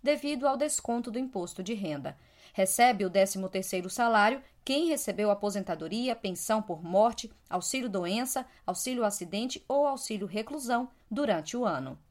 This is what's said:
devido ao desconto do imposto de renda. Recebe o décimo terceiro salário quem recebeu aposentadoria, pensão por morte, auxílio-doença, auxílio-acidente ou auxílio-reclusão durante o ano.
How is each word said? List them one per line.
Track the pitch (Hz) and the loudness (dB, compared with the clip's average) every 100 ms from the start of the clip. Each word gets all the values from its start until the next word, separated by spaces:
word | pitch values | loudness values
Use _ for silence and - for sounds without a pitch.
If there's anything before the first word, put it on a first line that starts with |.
devido | 277 294 285 294 277 | 2 0 0 0 0
ao | 269 | 2
desconto | 302 - - 233 240 | 0 -2 -2 -4 -2
do | 233 | -6
imposto | 262 202 175 - | -4 -4 -6 -6
de | 185 226 | -6 -4
renda. | 190 147 135 143 - _ - | -4 -6 -6 -10 -20 _ -14
Recebe | - 190 - 240 208 196 | 0 0 6 6 6 2
o | |
décimo | 180 190 196 190 | 4 2 2 -4
terceiro | 190 190 185 180 | -4 -4 -4 -4
salário | - 233 220 208 269 - _ | 0 4 6 6 2 -8 _
quem | - 269 330 | -2 0 2
recebeu | 294 - 185 208 | 0 -2 0 2
aposentadoria, | 202 208 196 190 165 156 214 254 226 | 2 0 -2 -4 -6 -4 -4 -2 -2
pensão | 196 175 - 220 | -4 -6 0 0
por | 214 165 | 0 -6
morte, | 170 185 226 226 233 - _ | 2 6 6 4 -12 -14 _
auxílio-doença, | 180 - 262 247 196 175 208 254 - 254 - - | -4 -2 -2 -2 -2 0 0 0 -2 -4 -10 -6
auxílio-acidente | 185 - 254 214 202 175 196 247 - _ | -4 -2 0 0 0 -4 -4 -4 -6 _
ou | 277 294 | 2 2
auxílio-reclusão | 269 - 214 196 196 214 285 247 240 247 _ _ | 0 -4 -4 -4 -4 -6 -8 0 0 0 _ _
durante | 220 285 175 156 240 | -2 2 0 0 -2
o | 233 | 0
ano. | 147 131 143 _ | -2 -4 -10 _